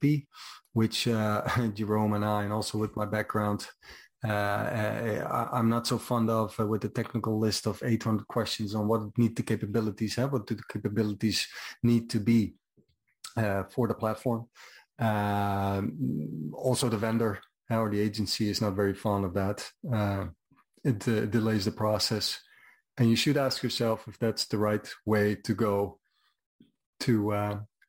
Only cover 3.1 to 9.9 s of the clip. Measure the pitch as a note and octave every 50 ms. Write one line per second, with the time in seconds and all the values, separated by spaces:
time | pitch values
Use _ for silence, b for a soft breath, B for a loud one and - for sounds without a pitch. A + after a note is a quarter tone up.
3.1 | G#2+ G#2+ G#2+ - - A2 G#2+ G#2 G#2 G#2 - - - _ B B B B B B
4.1 | B _ - A2 G#2+ G#2 G#2 G2+ G2+ G2+ G#2+ G#2+ - A2+ G#2+ G#2+ G#2+ A2 A#2 A2+
5.1 | G#2 - - - - A#2+ A#2 - - B2 A2+ A2+ A2+ A#2 A#2 - B2+ A2 - -
6.1 | B2 A#2+ A2+ A2 A2+ A2 A2 G#2 - - A2+ G#2 A2 G#2 - G#2+ - - A2+ -
7.1 | - A#2+ G#2 A2 A2 G#2+ A2 A2 G2+ - - A2+ G2+ - - B2+ A2+ A2 - A#2
8.1 | A2 G#2 G2+ - - A#2+ G#2+ - - - A2 G2+ G#2 A2 G#2 G#2 A2+ A2+ G#2+ G#2
9.1 | - - A#2+ A2+ A2+ - A2 - A2+ G2+ - G#2 G#2 A#2 A2 G#2+